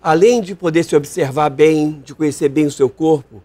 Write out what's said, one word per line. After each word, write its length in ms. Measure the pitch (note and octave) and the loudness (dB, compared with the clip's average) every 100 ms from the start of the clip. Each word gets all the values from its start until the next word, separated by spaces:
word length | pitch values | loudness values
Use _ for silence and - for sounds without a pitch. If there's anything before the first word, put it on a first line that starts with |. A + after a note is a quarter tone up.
além 400 | D#3+ D#3+ G#3+ A#3+ | 0 4 4 2
de 140 | F3+ | -2
poder 300 | F#3+ E3+ D#3+ | -6 -2 -2
se 100 | D#3+ | 0
observar 560 | D#3 C#3+ - C#3+ C3 D3+ | 0 -2 -4 -4 -2 -2
bem, 500 | C3+ D#3 D#3 D3+ D3+ | 2 2 2 -2 -6
de 100 | B2+ | -14
conhecer 340 | - D3+ - D3 | -6 -4 -2 -2
bem 180 | C3+ D3 | 0 -2
o 40 | |
seu 180 | C3+ C3 | 0 -2
corpo, 540 | - D#3+ D3+ - G#2+ | 0 0 0 -2 -20